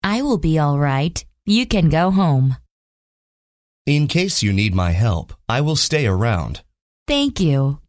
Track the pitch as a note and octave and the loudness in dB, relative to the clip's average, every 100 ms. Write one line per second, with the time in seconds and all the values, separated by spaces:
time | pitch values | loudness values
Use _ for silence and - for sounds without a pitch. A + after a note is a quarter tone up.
0 | F#3+ A3 C#4 G#3+ D#3+ D#3+ D3 C#3+ C#3+ C3+ | -2 -2 -2 -2 0 0 0 0 0 0
1 | D#3 - - _ - G#3+ B3 G#3 E3 D#3 | -4 -6 -14 _ -2 0 0 2 2 2
2 | F3+ F#3+ F3+ C3+ C3+ C3 _ _ _ _ | 2 2 2 2 0 -2 _ _ _ _
3 | _ _ _ _ _ _ _ _ - D3 | _ _ _ _ _ _ _ _ 0 0
4 | D3 E3+ F#3+ - G#2 G2 G#2+ F#2 F2+ E2+ | 2 0 -2 0 0 2 0 0 0 2
5 | A2+ E2+ - - - A#2+ D3 D#3 - D#3 | 0 -2 -6 -18 -4 -2 0 0 0 0
6 | B2 F#2 A#2 F#2+ B1 - _ _ _ _ | 0 0 0 0 -4 -8 _ _ _ _
7 | - C#4+ C#4+ - F3 C#3 C3+ C#3+ | -2 0 0 0 0 2 0 -4